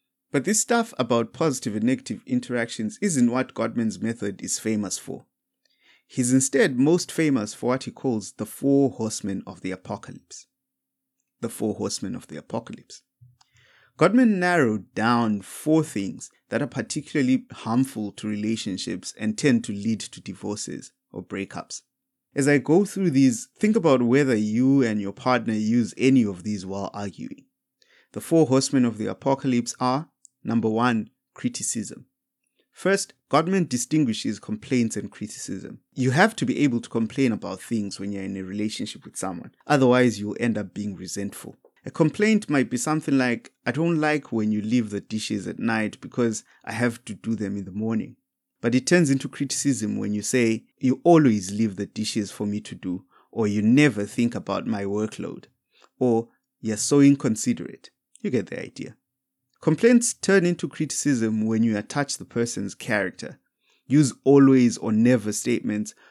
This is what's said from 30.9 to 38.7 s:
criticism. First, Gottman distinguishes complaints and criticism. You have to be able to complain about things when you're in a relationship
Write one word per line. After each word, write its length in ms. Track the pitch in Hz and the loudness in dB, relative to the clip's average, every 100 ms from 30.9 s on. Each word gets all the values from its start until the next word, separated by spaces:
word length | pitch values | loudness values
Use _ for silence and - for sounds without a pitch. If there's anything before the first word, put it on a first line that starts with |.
| 113 107 _ _ | 0 -4 _ _
criticism. 720 | - 123 - - 113 101 - - _ _ _ _ _ _ | -8 -6 -6 -6 -6 -8 -12 -20 _ _ _ _ _ _
First, 420 | - 185 190 - _ _ | -4 0 0 -2 _ _
Gottman 360 | 143 165 190 147 | 0 2 0 0
distinguishes 680 | 123 - 156 127 107 110 101 | -2 0 0 0 -2 -4 -6
complaints 580 | - 107 - 127 113 107 | -8 -10 -2 0 0 -2
and 140 | 98 | -10
criticism. 680 | - 104 - - 98 - - _ | -10 -12 -10 -12 -12 -12 -18 _
You 180 | - 127 | -2 0
have 240 | 135 214 - | 4 4 2
to 100 | 127 | -2
be 140 | - | 2
able 220 | 143 117 | 2 0
to 80 | - | -2
complain 420 | 117 110 - 131 | -4 -2 0 0
about 300 | 107 92 92 | 0 -6 -10
things 380 | - 113 101 - | -6 -4 -4 -8
when 120 | 101 | -8
you're 100 | 98 | -8
in 160 | 95 98 | -8 -8
a 60 | |
relationship 640 | 92 104 107 | -8 -4 -4